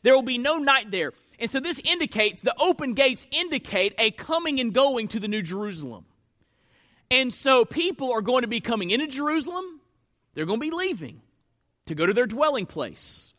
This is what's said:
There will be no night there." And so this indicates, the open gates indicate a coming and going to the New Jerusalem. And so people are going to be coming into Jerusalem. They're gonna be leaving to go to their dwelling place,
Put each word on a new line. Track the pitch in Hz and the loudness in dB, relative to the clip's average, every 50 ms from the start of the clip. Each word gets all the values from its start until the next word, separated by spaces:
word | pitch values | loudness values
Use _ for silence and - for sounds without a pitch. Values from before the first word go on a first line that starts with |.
| - | 6
There | 233 262 | 6 6
will | 269 | 6
be | 247 254 254 | 6 2 -2
no | 240 247 285 320 330 | -2 0 0 0 2
night | 285 277 269 269 208 214 | 4 4 4 4 2 0
there." | 196 185 156 135 - _ _ _ _ _ | -2 -2 -2 -4 -4 _ _ _ _ _
And | 233 226 | -6 -2
so | - 269 | -2 -2
this | 269 339 320 - - | -2 -2 -6 -2 0
indicates, | 302 349 349 320 - - 220 214 214 208 - | -2 0 0 -2 -2 0 0 0 0 0 -2
the | - 254 - - | -4 -4 0 2
open | 294 370 311 - 302 262 220 | 2 2 2 2 -2 -4 0
gates | 226 269 262 247 - - - | 2 2 2 2 0 -6 -6
indicate | - 311 359 349 311 254 - - 208 190 190 208 - | -4 -4 -2 -2 -4 -4 -4 -2 0 0 0 0 2
a | - 226 220 | 2 0 0
coming | 214 - - - 320 330 339 320 285 262 | 0 -2 -6 -2 -2 -2 0 0 -2 -2
and | 254 226 180 | -2 0 2
going | 254 269 277 262 240 220 | 4 4 4 2 0 -2
to | - - 220 | -4 -6 -4
the | 196 214 | -4 -2
New | 208 220 | -2 -2
Jerusalem. | 190 160 180 202 208 208 185 160 147 127 113 92 82 _ _ _ _ _ _ _ _ _ _ _ _ _ _ _ _ _ _ _ _ _ 254 | -4 -4 -6 -6 -6 -8 -8 -10 -10 -12 -12 -14 -18 _ _ _ _ _ _ _ _ _ _ _ _ _ _ _ _ _ _ _ _ _ 2
And | 262 262 247 - | 2 2 0 -4
so | - - 269 262 254 220 | -2 2 6 6 6 6
people | - - 294 339 370 302 - 277 254 | 4 2 -2 -2 -2 -2 -2 -2 -2
are | 233 220 196 | -2 0 0
going | 208 247 254 240 | 2 2 2 2
to | 214 | 0
be | 233 233 | -4 -4
coming | - - 233 214 185 175 | -2 -2 -2 -2 0 0
into | 202 247 311 | 0 0 0
Jerusalem. | 302 254 269 294 294 311 320 254 339 349 359 381 370 330 294 _ _ _ _ _ _ _ _ _ _ _ | -4 -4 -4 -2 0 0 0 -2 -2 -6 -8 -8 -8 -14 -18 _ _ _ _ _ _ _ _ _ _ _
They're | 147 156 | -8 -4
gonna | 165 208 233 | -2 -2 -2
be | 294 311 330 | -2 -4 -4
leaving | 349 370 392 311 180 156 - - - _ _ _ _ _ _ _ _ _ _ _ _ _ | -2 -2 -4 -4 -4 -8 -12 -14 -18 _ _ _ _ _ _ _ _ _ _ _ _ _
to | - 160 | -10 -2
go | 147 165 | 0 0
to | 185 202 | 2 4
their | 226 247 | 2 2
dwelling | 214 220 247 302 311 285 233 185 | 0 0 0 0 0 0 -2 -6
place, | - - 160 131 101 - - - - - - - - _ | -6 -6 -8 -8 -8 -8 -12 -12 -12 -12 -14 -16 -18 _